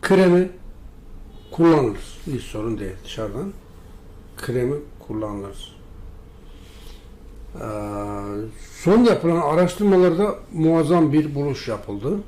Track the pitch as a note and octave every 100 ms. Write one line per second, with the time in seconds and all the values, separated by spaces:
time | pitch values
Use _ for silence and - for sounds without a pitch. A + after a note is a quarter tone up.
0 | - F#3+ F#3 F3 F#3 - - - - -
1 | - - - - - - E3 D#3+ B2 F#2+
2 | - - - B2+ A2+ G#2+ A2 G#2+ G2 F#2
3 | - - G#2+ G#2+ G3 G3 - - - -
4 | - - - - - B2 B2 D3 D3 -
5 | - G#2+ A2 G2+ G2 - - - - -
6 | - - - - - - - - - -
7 | - - - - - - A2 G#2+ G#2 G2+
8 | G#2 G#2 G2+ G#2 A2 - - - - G#3+
9 | A#3+ G3 E3 E3+ D3+ D#3 F3+ - G#3 F#3
10 | F3+ E3 G#3 - - E3+ D#3+ E3 D3+ F3
11 | D#3 D3 D3+ C#3+ C#3+ C3 - G#2+ - G2+
12 | A#2+ G#3